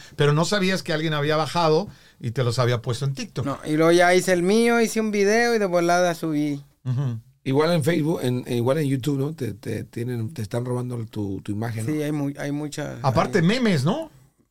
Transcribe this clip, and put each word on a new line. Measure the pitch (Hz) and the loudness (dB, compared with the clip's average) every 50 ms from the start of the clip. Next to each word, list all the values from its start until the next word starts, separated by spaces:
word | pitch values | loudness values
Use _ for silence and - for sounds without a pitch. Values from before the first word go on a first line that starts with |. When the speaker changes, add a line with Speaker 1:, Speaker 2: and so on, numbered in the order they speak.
| - - - | -6 -8 -2
Speaker 1:
pero | - 147 143 147 | 2 2 4 4
no | 151 170 | 2 2
sabías | 170 208 208 185 185 190 170 - | 2 0 0 2 0 0 -2 -2
que | 180 160 | -2 -2
alguien | 156 156 165 156 | -2 -2 -2 -2
había | 147 143 151 156 | 0 0 2 2
bajado | 156 156 135 - 175 170 156 156 160 202 208 - - - - _ - | 2 0 0 0 2 2 4 4 2 2 -2 -6 -16 -20 -20 _ -10
y | - 120 | -8 -6
te | 113 139 123 | -2 -2 0
los | 120 113 127 | 0 0 0
había | 127 120 123 120 | 2 2 0 0
puesto | - 131 120 - 139 | -2 -4 -4 -2 -2
en | 139 139 | -4 -4
TikTok. | 185 240 - - 151 139 | -4 -8 -8 -6 -6 -4
Speaker 2:
No, | 139 135 - - | -4 -6 -6 -4
y | 160 151 | -2 0
luego | 156 160 165 | 4 4 6
ya | 170 175 175 175 180 | 6 6 6 6 6
hice | 185 180 185 185 | 4 4 4 2
el | 175 170 | 2 2
mío, | 185 208 226 233 233 233 233 | 4 4 4 4 4 4 2
hice | 226 220 - 220 | 2 0 0 -2
un | 220 214 | -2 -2
video | 208 208 196 196 214 233 240 240 233 | 0 2 2 4 4 4 2 2 2
y | 220 | 0
de | 208 | 0
volada | 185 175 175 170 170 175 180 180 175 165 | 2 2 2 2 4 4 4 4 2 0
subí. | 165 - 160 156 147 151 151 143 143 143 - _ _ - | -2 -4 -4 -2 0 0 -2 -2 -4 -8 -14 _ _ -8
Speaker 1:
Ujú. | 131 123 117 143 127 117 113 - - _ _ - | -4 -4 -2 -2 -2 -4 -6 -10 -16 _ _ -4
Speaker 3:
Igual | 131 131 139 156 165 175 | -2 0 2 2 2 2
en | 170 131 | 2 2
Facebook, | 165 165 160 147 135 123 - | 2 0 0 0 0 -2 -2
en, | - 127 123 123 - - | -2 -2 -2 -2 -4 -4
igual | 123 120 117 127 139 160 | -2 0 0 0 0 0
en | 151 135 | 0 0
YouTube, | 139 135 113 151 143 139 | -2 -2 -2 -2 -2 -2
¿no? | 135 147 160 | -2 -4 -6
Te, | - 127 110 98 | -6 -8 -8 -8
te | 101 - - 110 101 - | -8 -8 -8 -6 -6 -8
tienen, | - - 117 117 123 123 117 113 107 80 | -8 -8 -8 -6 -6 -6 -6 -6 -6 -8
te | - 107 | -8 -8
están | 95 - 120 123 | -6 -4 -4 -4
robando | 127 123 123 123 123 123 117 113 110 | -4 -4 -4 -4 -6 -6 -8 -8 -8
tu, | - 110 104 98 98 95 | -8 -6 -6 -6 -6 -6
tu | - - | -6 -6
imagen, | 104 104 113 117 110 113 110 123 | -6 -6 -6 -6 -6 -6 -6 -4
¿no? | |
Speaker 2:
Sí, | 151 151 147 | -4 -4 -4
hay | 147 | -4
mu-, | 151 147 143 143 143 143 | -4 -4 -4 -4 -6 -6
hay | 143 143 | -6 -6
muchas, | 143 147 151 147 143 - 143 135 131 120 | -6 -6 -6 -8 -8 -8 -8 -8 -8 -4
Speaker 1:
Aparte | 117 139 117 160 196 214 254 196 | -2 0 2 2 2 2 2 2
Speaker 2:
hay | 160 | 2
Speaker 1:
memes, | 170 220 262 247 220 185 143 123 | 2 2 2 2 2 2 2 2
¿no? | 156 233 311 320 302 - - - _ _ _ _ _ | 2 0 -2 -4 -8 -14 -20 -20 _ _ _ _ _